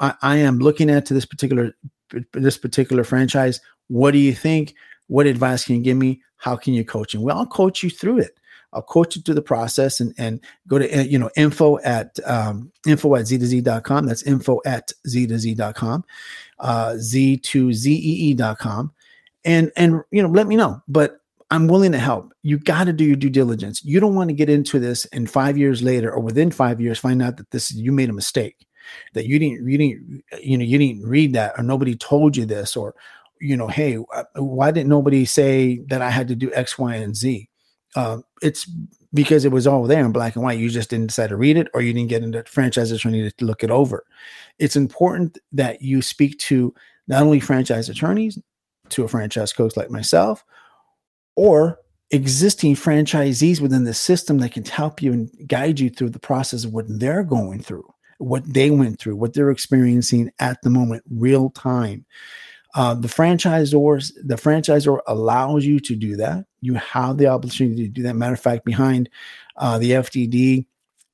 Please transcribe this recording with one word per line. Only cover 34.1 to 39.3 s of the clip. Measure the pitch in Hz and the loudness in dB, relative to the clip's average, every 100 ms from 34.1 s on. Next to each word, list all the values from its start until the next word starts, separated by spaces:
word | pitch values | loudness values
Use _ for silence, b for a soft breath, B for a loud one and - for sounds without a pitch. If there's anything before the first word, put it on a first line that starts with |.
uh, | 117 - | -10 -10
why | 143 139 131 143 | -8 -6 0 2
didn't | 160 139 | 2 4
nobody | 147 139 135 | 4 4 2
say | 123 - 139 135 127 123 135 | 2 2 4 4 2 0 -4
that | 131 | -4
I | 123 | -2
had | 123 123 | -2 -2
to | |
do | 117 131 | -4 -4
X, | - 123 - | -4 -4 -4
Y, | 123 113 | -4 -4
and | 104 104 | -6 -4
Z?" | 131 110 107 _ _ _ _ | -4 -4 -8 _ _ _ _
Uh, | 135 117 117 - - | -6 -4 -6 -12 -4
it's | 151 - - 165 - _ _ | -4 -4 -10 -12 -14 _ _
because | 147 139 | 0 4